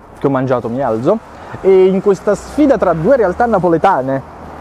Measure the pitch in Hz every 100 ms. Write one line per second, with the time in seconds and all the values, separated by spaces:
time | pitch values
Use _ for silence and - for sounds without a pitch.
0 | - - 139 135 131 123 113 123 131 110
1 | 135 220 - - - - 185 190 185 190
2 | 202 190 - 196 - - 294 233 185 160
3 | 175 254 190 180 240 208 175 165 190 160
4 | 131 135 - - - -